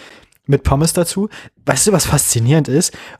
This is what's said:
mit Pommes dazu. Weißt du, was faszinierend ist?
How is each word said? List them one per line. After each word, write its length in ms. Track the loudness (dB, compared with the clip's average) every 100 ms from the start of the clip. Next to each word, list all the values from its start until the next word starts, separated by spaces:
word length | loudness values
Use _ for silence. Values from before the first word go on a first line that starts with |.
| -4 -20 _ _ -2
mit 160 | 0
Pommes 300 | 2 0 0
dazu. 360 | 0 -2 -2 -6 -8 -20 _ -4
Weißt 180 | -2 2
du, 60 |
was 160 | 2 2
faszinierend 600 | 0 0 0 2 2 2
ist? 300 | 0 -2 -6 -20 -6